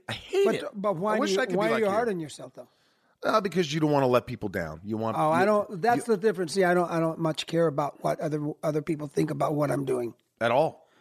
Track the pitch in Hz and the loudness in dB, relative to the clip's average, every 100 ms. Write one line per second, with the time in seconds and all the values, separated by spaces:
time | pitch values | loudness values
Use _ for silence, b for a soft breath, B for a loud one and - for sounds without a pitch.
0 | - 110 - 359 392 - - 208 202 165 | -10 -12 -4 0 2 0 -4 -6 -4 -2
1 | 208 214 202 190 254 180 214 226 208 202 | -2 0 0 0 0 0 0 2 2 0
2 | 240 185 151 - 131 - 127 _ _ _ | 0 -2 -6 -12 -16 -18 -20 _ _ _
3 | _ _ - 220 202 170 165 160 156 143 | _ _ 0 0 2 0 0 2 2 4
4 | 131 123 113 120 107 92 80 80 95 110 | 6 4 2 -4 -4 -4 -4 -6 -6 -4
5 | 113 113 156 165 196 208 202 190 214 254 | -2 0 2 2 4 2 0 -2 0 0
6 | - 208 214 180 175 185 180 180 170 165 | 0 0 0 0 -2 2 4 4 2 0
7 | 165 160 165 156 - 165 165 143 147 - | 0 0 -2 -2 -2 2 2 2 -2 -2
8 | 160 151 170 151 147 156 160 151 147 151 | -4 -2 -2 -4 -4 -4 -4 -2 -2 -4
9 | 147 - 156 147 143 147 147 139 135 127 | -4 -2 -2 0 -2 0 0 0 -2 -2
10 | 117 - _ - 113 123 156 - b b | -4 -10 _ -4 0 2 2 -2 b b